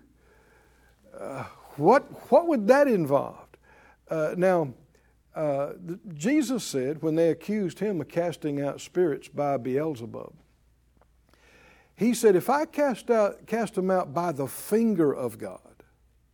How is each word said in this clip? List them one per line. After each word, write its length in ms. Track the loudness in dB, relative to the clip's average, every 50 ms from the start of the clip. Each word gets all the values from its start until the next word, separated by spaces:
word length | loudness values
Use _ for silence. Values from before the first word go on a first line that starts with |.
| _ _ _ _ _ _ _ _ _ _ _ _ _ _ _ _ _ _ _ _ _ _ -18 -14
uh, 260 | -14 -12 -12 -12 -12 -14 -16 -20 -20 -16 -6
what, 280 | 2 4 6 6 6 4 0 -8 -20 -2 2
what 160 | 4 4 4
would 220 | 4 0 2 4 4
that 180 | 4 6 4
involve? 600 | 4 2 2 2 2 0 0 0 -2 -8 -16 -20 -20 _ _ _ _ _ -20 -20 -20 _ _ _ -8
Uh, 260 | -6 -4 -4 -4 -2
now, 360 | 0 2 2 2 2 0 -2 -6 -12 _ _ _ _ _ _ _ _ _ _ -10
uh, 380 | -6 -4 -4 -2 -4 -4 -6 -8 -12 -12
th-, 120 | -12 -14 -12 -14 -16 -12
Jesus 500 | -6 -2 0 0 0 0 0 -2 -4 -6
said 380 | -6 -4 -4 -4 -4 -4 -4 -4
when 120 | -2 0
they 160 | 2 2 2
accused 480 | 0 -2 -4 -6 -4 -4 -4 -4 -6 -6
him 220 | -6 -6 -4 -6
of 80 | -8 -6
casting 520 | -4 -4 -4 -4 -6 -6 -6 -6 -4 -4
out 200 | -4 -6 -8 -10
spirits 480 | -14 -6 -2 0 0 0 0 -4 -8 -10
by 280 | -8 -4 -4 -2 -2
Beelzebub, 760 | -2 -4 -4 -4 -2 -2 -4 -6 -8 -12 -14 -14 -14 -14 -16 -18 -20 _ _ _ _ _ _ _ _ _ _ _ _ _ _ _ _ _ _ _ _ _ _ _ _ _ _ _ _ _ _ _
he 180 | -2 0 0 0
said, 200 | 4 6 8 8
"If 140 | 8 6 4
I 160 | 0 0 0
cast 460 | -2 -2 0 0 0 0 -2 0 2
out, 360 | 2 4 2 2 0 -6 -8
cast 280 | -6 -4 -4 -4 -4 -4
them 160 | -2 0 0
out 240 | 2 0 0 -2 -2
by 180 | -4 -2 -2 -2
the 140 | -4 -6
finger 640 | -6 -8 -12 -6 -2 0 2 2 2 2 2 2 2 0
of 260 | 0 -4 -6 -8 -8
God," 460 | -12 -12 -12 -14 -18 -20 -20 -20 _ _ _ _ _ _ _ _ _ _